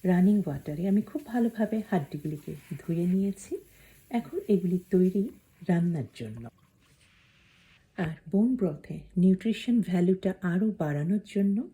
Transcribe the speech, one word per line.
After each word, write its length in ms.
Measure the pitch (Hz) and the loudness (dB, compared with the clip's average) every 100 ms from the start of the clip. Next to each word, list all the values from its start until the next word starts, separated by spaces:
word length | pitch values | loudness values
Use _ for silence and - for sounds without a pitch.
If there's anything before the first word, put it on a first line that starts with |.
| 185 | 4
রানিং 280 | 180 185 208 170 | 4 6 4 0
ওয়াটারে 380 | 139 - 147 190 | -6 -6 -4 2
আমি 100 | 202 214 | 0 0
খুব 120 | 302 269 | -8 -4
ভালোভাবে 440 | 240 226 226 214 220 208 | -2 0 0 -2 -2 0
হাড্ডিগুলিকে 640 | 180 139 147 156 147 - 151 - 139 | -2 -2 -8 -8 -8 -10 -14 -12 -12
ধুয়ে 240 | - 170 180 | -4 -2 0
নিয়েছি। 400 | 190 196 190 - 403 - _ - _ _ 240 | 0 0 -4 -10 -12 -12 _ -20 _ _ -6
এখন 200 | - 349 - | -4 -8 0
এগুলি 240 | 196 175 180 - | 2 2 -2 0
তৈরি 300 | 185 185 196 220 - _ _ - | 2 4 2 -4 -8 _ _ 0
রান্নার 400 | 170 175 160 107 - | 2 2 -2 -6 -10
জন্য। 240 | 113 113 117 _ _ _ _ _ _ _ _ _ _ _ _ _ _ - | -12 -12 -16 _ _ _ _ _ _ _ _ _ _ _ _ _ _ -6
আর 180 | 165 160 - | -6 -6 -2
বোন 180 | 196 233 254 | 2 2 2
ব্রথে 360 | 185 147 - 160 - 185 | -2 -2 -10 -12 -6 2
নিউট্রিশন 540 | 185 185 226 220 - 233 180 | 4 4 0 -2 0 0 2
ভ্যালুটা 420 | 180 180 185 190 185 185 | 2 2 2 0 -2 -2
আরও 140 | 180 220 190 | 0 0 0
বাড়ানোর 420 | 151 147 160 208 - | -2 -2 0 -2 -2
জন্য 240 | 202 202 202 339 | -2 0 0 -4